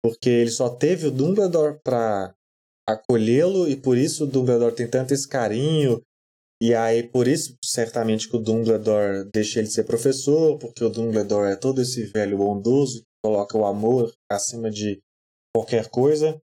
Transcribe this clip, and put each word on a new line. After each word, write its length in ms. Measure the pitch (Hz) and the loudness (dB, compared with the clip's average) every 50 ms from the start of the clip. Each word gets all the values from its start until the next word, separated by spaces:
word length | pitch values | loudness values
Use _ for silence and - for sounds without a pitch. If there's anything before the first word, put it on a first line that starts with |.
Porque 260 | - 117 113 - - 127 | -2 -4 -4 -2 0 2
ele 200 | 120 120 120 117 | 4 4 2 2
só 180 | 113 - 131 123 | 0 -2 -2 -4
teve 380 | 123 - - 156 185 170 160 147 | -2 0 0 0 0 0 -2 -2
o 20 | |
Dumbledore 680 | 127 127 139 165 196 214 202 185 170 165 151 151 147 - _ | 0 0 0 0 2 2 0 2 2 2 0 0 -2 -4 _
pra 500 | - 127 117 113 110 104 98 95 90 - _ _ _ _ _ _ _ _ _ _ - | -2 -2 0 0 0 -2 -2 -4 -6 -10 _ _ _ _ _ _ _ _ _ _ -4
acolhê-lo, 800 | 110 - _ - 123 113 107 110 117 135 165 180 196 190 180 156 | -4 -4 _ 0 2 2 4 4 4 4 4 2 2 0 0 0
e 80 | 135 | -2
por 200 | 127 - 131 123 | -2 0 2 2
isso 280 | 120 135 160 - - 151 | 2 2 0 -2 -4 -4
o 20 | |
Dumbledore 480 | 139 131 135 127 123 123 117 120 117 113 | -2 0 0 2 2 2 2 2 0 0
tem 140 | - 120 117 | -2 -6 -2
tanto 260 | - 127 131 131 139 | -2 -2 0 0 -2
esse 140 | 135 135 - | -2 -2 -4
carinho. 760 | - 131 117 104 104 113 135 156 160 156 147 131 117 - _ _ _ _ _ _ _ _ _ _ _ _ | -4 -2 -2 -2 -2 -2 -2 0 0 2 2 2 0 0 _ _ _ _ _ _ _ _ _ _ _ _
E 120 | 113 117 117 | 2 2 2
aí, 280 | 113 113 113 113 117 | 2 2 2 2 0
por 240 | 117 117 - 127 123 | 0 0 0 2 2
isso, 300 | 127 147 160 - - - _ - | 2 2 0 -2 -8 -12 _ -8
certamente, 640 | - - 123 117 113 - 120 113 113 110 110 - - | -6 -2 -2 -2 -2 -2 -2 0 0 0 -2 -2 -4
que 80 | - | -4
o 40 | 117 | -4
Dumbledore 840 | 110 110 110 117 113 110 113 104 104 110 107 104 104 101 98 98 98 101 | 0 0 0 0 2 2 0 2 2 2 2 2 2 0 -2 -4 -6 -4
deixa 260 | - 110 107 - - 117 | -2 -2 -2 0 -2 -2
ele 80 | 110 110 | -2 -2
ser 160 | - 117 - | -2 -4 -2
professor, 760 | - 233 226 226 214 196 - - 143 147 156 160 156 147 143 | -2 -2 0 0 0 0 0 0 0 2 4 4 2 2 0
porque 260 | 135 117 - - 120 | -8 -16 -8 -4 -4
o 60 | 110 | -4
Dumbledore 600 | 101 113 113 117 110 107 101 101 107 101 101 101 | -2 -2 -4 -2 0 -2 0 0 0 0 2 0
é 40 | 98 | -2
todo 240 | 98 - 131 135 131 | -2 -2 -2 0 0
esse 220 | 123 127 127 123 110 | -2 -2 -4 -6 -8
velho 320 | 98 - 110 104 98 101 | -4 -2 -2 -2 -2 0
bondoso 640 | 98 98 101 104 101 98 117 127 139 143 123 117 117 | 0 0 0 -2 -2 0 2 2 2 2 0 -4 -10
que 60 | _ _ _ _ - | _ _ _ _ -2
coloca 320 | 107 107 101 101 - - | 0 0 0 -2 -2 -2
o 80 | 110 107 | 0 0
amor 480 | 101 101 104 107 113 127 127 117 113 - _ _ _ | 0 -2 0 0 2 2 2 0 -2 -4 _ _ _
acima 400 | - 101 - - - 117 113 110 | -6 -4 -4 -6 -8 -6 -8 -8
de 300 | 104 107 104 104 101 - _ _ _ _ _ _ _ _ _ _ _ | -6 -4 -6 -6 -6 -8 _ _ _ _ _ _ _ _ _ _ _
qualquer 340 | 117 110 - 120 113 110 - | -4 -2 0 -2 -2 -2 -2
coisa. 500 | - 123 127 147 156 151 151 156 156 - | -2 0 2 2 2 2 0 -2 -2 -4